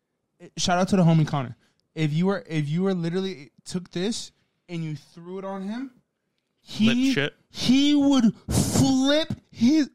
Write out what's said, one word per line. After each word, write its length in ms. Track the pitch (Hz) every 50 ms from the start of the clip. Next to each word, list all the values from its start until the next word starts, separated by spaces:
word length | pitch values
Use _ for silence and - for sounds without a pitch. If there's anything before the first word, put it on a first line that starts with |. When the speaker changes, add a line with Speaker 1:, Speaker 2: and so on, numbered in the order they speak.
| _ _ _ _ _ _ _ _
Speaker 1:
It, 120 | 175 - -
shout 220 | 165 - 190 175 180
out 100 | 185 -
to 80 | 208
the 60 | 185 170
homie 240 | 165 160 160 151 139
Connor. 260 | 151 143 123 113 123 _ _ _ _ _ _ _ -
If 200 | 160 156 147 147
you 100 | 160 180
were, 180 | 196 202 180 - -
if 180 | 165 156 143
you 160 | 143 156 175
were 120 | 190 196 190
literally 560 | 175 165 165 170 190 190 190 175 135 151 - _ _ -
took 240 | - - 185 180 -
this 420 | - 175 185 233 226 - - - _ _ _ _ _ _ _ -
and 120 | 175 165
you 140 | 160 156 151
threw 420 | 147 _ _ _ 170 170 180 185 190
it 60 | 190
on 240 | 196 196 190 190 202
him, 220 | 220 247 277 262 _ _ _ _ _ _ _ _ _ _ _ _ _ _
he, 260 | _ - - - 214 226 240
Speaker 2:
Lip 200 | 247 262 269 254
shit? 200 | 147 139 - _ _ _ _
Speaker 1:
he 440 | - - - - 254 269 285 294 294
would 380 | 285 277 277 277 254 233 208 - - - -
flip 840 | - - - - - 247 262 269 269 262 262 277 294 311 320 - - - _ _
his, 400 | - - 226 247 311 311 269 -